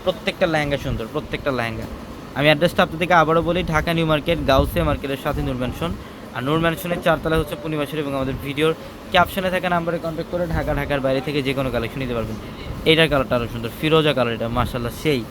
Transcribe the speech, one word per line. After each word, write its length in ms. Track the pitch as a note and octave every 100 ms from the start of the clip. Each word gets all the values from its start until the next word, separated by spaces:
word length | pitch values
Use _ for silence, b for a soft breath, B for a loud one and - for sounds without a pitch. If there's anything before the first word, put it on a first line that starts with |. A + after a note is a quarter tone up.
প্রত্যেকটা 420 | F3+ F3+ - - F3
লেহেঙ্গা 300 | D#3 D3 C#3
সুন্দর, 300 | C3+ A2+ A2
প্রত্যেকটা 380 | D3+ A2 D3+ D3
লেহেঙ্গা। 320 | B2+ A#2 A2 A2+ - - - -
আমি 100 | -
অ্যাড্রেসটা 380 | D3 D3+ E3+ -
আপনাদেরকে 320 | F3+ E3 E3+
আবারও 280 | F3 D#3 E3
বলি, 220 | E3+ F3
ঢাকা 300 | E3+ D#3 D#3+
নিউ 120 | E3 D#3+
মার্কেট, 320 | D3+ C#3 E3+ C#3
গাউসিয়া 380 | C3+ C#3+ E3+
মার্কেটের 320 | D#3+ C#3 C#3 C#3
সাথে 180 | D3+ C#3+
নূর 120 | C#3+
ম্যানশন, 380 | B2+ B2 A#2+ E3+ G3 B B B
আর 80 | A#2+
নূর 160 | C3 D#3+
ম্যানশনের 380 | E3 D#3+ F3 F3
চারতলা 320 | F3 D#3 D#3+ D#3+
হচ্ছে 180 | D#3
পূর্ণিমা 320 | E3 D#3+ D3+ C#3+
শাড়ি। 160 | D#3
এবং 120 | C#3+
আমাদের 200 | C#3 C3 C3+
ভিডিওর 300 | C#3 C#3 D#3 D#3+ B B -
ক্যাপশনে 400 | F3+ E3+ G3 F#3
থাকা 180 | F3+ F3+
নাম্বারে 300 | F3 E3 E3
কন্ট্যাক্ট 340 | E3 D#3+ D#3+
করে 140 | F3 F3
ঢাকা, 280 | D#3+ C#3+
ঢাকার 260 | D3+ C#3 C#3+
বাইরে 200 | C3 C3+
থেকে 220 | C#3 D3
যে 120 | C3+
কোনো 160 | C3+ C3
কালেকশন 300 | A#2 A2+ C#3
নিতে 140 | B2+
পারবেন। 220 | A#2 A2 G#2+ B B B -
এইটার 240 | D#3+ D#3+ D#3+
কালারটা 280 | C#3+ A#2+ B2
আরও 120 | A2+
সুন্দর, 160 | A#2 A2+ -
ফিরোজা 320 | D#3 D#3+ D3+
কালার, 220 | C3 A#2+
এটা 140 | A2+ A2+
মাশাআল্লাহ 440 | A#2+ A#2 B2+ A#2 A2+
সেই 220 | D#3+ C3 G#2+